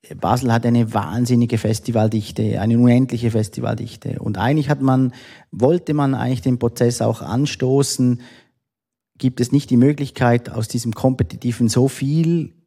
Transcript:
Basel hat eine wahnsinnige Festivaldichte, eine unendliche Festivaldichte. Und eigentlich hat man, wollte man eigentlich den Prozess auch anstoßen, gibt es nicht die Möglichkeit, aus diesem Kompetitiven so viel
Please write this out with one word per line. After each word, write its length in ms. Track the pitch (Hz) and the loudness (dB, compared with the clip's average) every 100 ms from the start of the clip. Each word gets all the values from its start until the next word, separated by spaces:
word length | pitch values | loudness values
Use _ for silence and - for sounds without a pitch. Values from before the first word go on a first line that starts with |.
| - | -18
Basel 380 | - 117 127 127 | -6 -2 0 0
hat 120 | 113 120 | 0 2
eine 280 | 120 110 | 0 0
wahnsinnige 640 | 110 80 110 120 123 117 113 | -2 -4 -2 0 2 2 0
Festivaldichte, 1000 | 110 110 - 113 110 110 104 - 110 117 | -2 -2 -2 0 0 0 -4 -4 -2 0
eine 180 | 107 117 | 2 4
unendliche 520 | 123 120 131 117 117 | 4 4 2 -2 0
Festivaldichte. 880 | 110 101 - 117 113 - - - - | 0 -2 -4 -4 -6 -8 -12 -10 -6
Und 180 | - 92 | -6 -2
eigentlich 300 | 104 156 143 | 0 0 0
hat 120 | 139 | 0
man, 320 | 135 131 127 - - - _ | 2 2 2 -4 -20 -20 _
wollte 440 | - 127 175 175 | 0 2 2 0
man 200 | 147 139 | 0 0
eigentlich 280 | 131 120 123 | 0 -2 -2
den 160 | 135 120 | -2 0
Prozess 440 | 117 - 120 117 | -2 0 0 2
auch 200 | 113 113 | -2 -2
anstoßen, 960 | - 117 147 - 127 139 135 - 123 120 - - _ _ _ _ _ _ _ _ | -4 -2 -2 -2 0 2 0 0 0 0 -8 -20 _ _ _ _ _ _ _ _
gibt 220 | 131 123 | -4 -2
es 120 | 123 | 0
nicht 180 | 143 - | 0 2
die 60 | 123 | 4
Möglichkeit, 760 | 135 147 139 - 123 120 - | 4 2 -6 0 2 2 -2
aus 180 | 117 110 | -8 -4
diesem 240 | 120 117 | -4 -6
Kompetitiven 760 | 107 131 131 - 87 120 110 117 | -2 -2 0 -4 -2 -6 0 0
so 200 | 123 135 | 2 0
viel 640 | - 139 160 165 170 - _ | 0 -2 0 2 0 -4 _